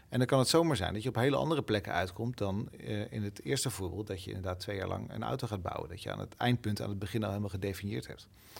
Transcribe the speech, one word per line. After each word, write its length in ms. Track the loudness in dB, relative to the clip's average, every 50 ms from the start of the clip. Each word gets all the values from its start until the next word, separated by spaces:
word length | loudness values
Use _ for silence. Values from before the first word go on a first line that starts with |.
| -8 -2
En 80 | 2
dan 100 | 2 4
kan 120 | 6 6 6
het 80 | 6
zomaar 280 | 8 8 6 6 6 4
zijn 180 | 2 2 0 0
dat 100 | 0 -2
je 60 | 0
op 60 | 2
hele 200 | 4 4 4 4
andere 280 | 4 4 2 2 0 2
plekken 300 | 2 2 2 2 0 0
uitkomt 440 | 0 0 0 -2 -4 -4 -4 -2
dan, 320 | -2 -2 0 0 -2 -4 -6
eh, 400 | -8 -10 -6 -4 -4 -4 -4 -4
in 120 | -4 -4 -4
het 200 | -4 -6 -6 -2
eerste 260 | 0 0 0 0 0
voorbeeld, 380 | -2 -2 -4 -4 -4 -4 -4
dat 160 | -4 -6 -6 -6
je 60 | -6
inderdaad 300 | -6 -4 -2 -2 -4 -4
twee 180 | -4 -4 -4
jaar 100 | -2 -2
lang 260 | -2 -2 -4 -4 -6 -6
een 100 | -4 -4
auto 240 | -2 -2 -2 -2
gaat 140 | -2 -2 -2
bouwen. 280 | -2 -4 -4 -4 -6 -8
Dat 140 | -10 -8 -6
je 80 | -6
aan 80 | -6 -6
het 160 | -6 -8 -4
eindpunt, 460 | 0 2 4 4 4 2 0 -2 0
aan 80 | -2 -2
het 100 | -4 -4
begin 220 | -4 -2 -2 0 0
al 60 | 0
helemaal 200 | 0 -2 -2 -2
gedefinieerd 580 | -4 -2 -2 -2 -2 -4 -4 -4 -4 -4 -6
hebt. 200 | -8 -12 -14 -16 -20 -20 -20 -20 -18 -16